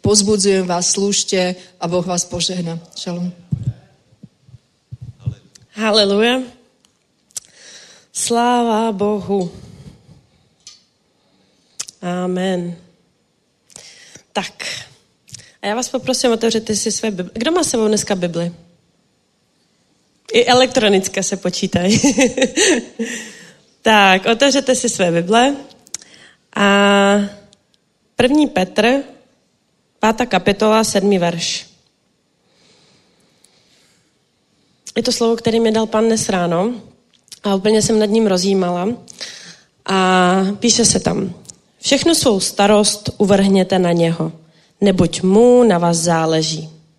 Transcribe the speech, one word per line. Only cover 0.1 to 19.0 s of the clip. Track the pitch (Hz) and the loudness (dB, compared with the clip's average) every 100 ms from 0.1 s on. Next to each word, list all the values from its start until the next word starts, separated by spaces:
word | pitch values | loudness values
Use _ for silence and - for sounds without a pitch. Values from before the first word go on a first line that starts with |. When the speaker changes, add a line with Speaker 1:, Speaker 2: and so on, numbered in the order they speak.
| 208 202 214 196 190 180 | 2 2 0 2 0 0
Speaker 1:
vás, | 175 180 | -4 -2
slúžte | - 202 202 - 190 180 180 - _ | -2 -2 -2 -2 -2 -2 -6 -14 _
a | 170 | -4
Boh | 180 175 | -4 -2
vás | 175 - | -6 -6
požehná. | 175 175 180 170 165 - - | -6 -6 -6 -8 -10 -14 -14
Šalom. | 190 175 180 - - - - - _ _ _ _ - _ _ - _ _ _ - - - - - _ - _ 214 | -10 -8 -8 -10 -10 -6 -6 -10 _ _ _ _ -20 _ _ -20 _ _ _ -20 -20 -10 -10 -10 _ -20 _ -6
Speaker 2:
Haleluja. | 220 214 196 202 233 254 247 - _ _ _ _ _ _ _ - _ _ - - - - _ | 0 2 2 2 0 -2 -6 -18 _ _ _ _ _ _ _ -20 _ _ -20 -20 -20 -20 _
Sláva | - - 233 240 240 233 214 226 | -10 -2 0 2 0 0 0 -2
Bohu. | 196 208 214 175 196 175 - - - - - _ - _ _ _ _ - - _ _ _ _ _ _ _ _ _ - - _ | -2 -2 -2 -2 -2 -2 -8 -20 -20 -20 -20 _ -20 _ _ _ _ -20 -20 _ _ _ _ _ _ _ _ _ -18 -18 _
Amen. | 180 180 180 180 190 180 175 170 _ _ _ _ _ _ _ _ _ - - - - - _ | -8 -6 -4 -4 -4 -4 -8 -12 _ _ _ _ _ _ _ _ _ -20 -20 -20 -20 -20 _
Tak. | - 190 - - - - _ _ _ _ - - _ | -10 -10 -14 -14 -14 -16 _ _ _ _ -20 -20 _
A | 202 | -6
já | 220 | -4
vás | 254 | -4
poprosím, | 262 247 247 247 | -6 -4 0 0
otevřete | 226 226 220 220 208 | 2 0 -2 -4 -4
si | 220 | -4
své | 208 226 | -4 -6
Bible. | 185 180 | -6 -10
Kdo | 226 247 | -4 -2
má | 349 | 0
s | 320 | 0
sebou | 240 214 | 0 0
dneska | 208 - 196 | 0 -2 -4
Bibli? | 175 165 170 170 _ _ _ _ | -4 -4 -6 -10 _ _ _ _